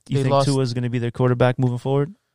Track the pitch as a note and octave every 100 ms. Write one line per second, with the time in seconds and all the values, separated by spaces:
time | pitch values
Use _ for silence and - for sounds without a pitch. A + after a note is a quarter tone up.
0 | - C3 C3+ C#3 C#3 C3+ C3 A#2+ B2 B2
1 | A#2 - B2+ B2 B2 A#2+ B2+ A#2+ C3+ C#3
2 | C#3+ G3+ _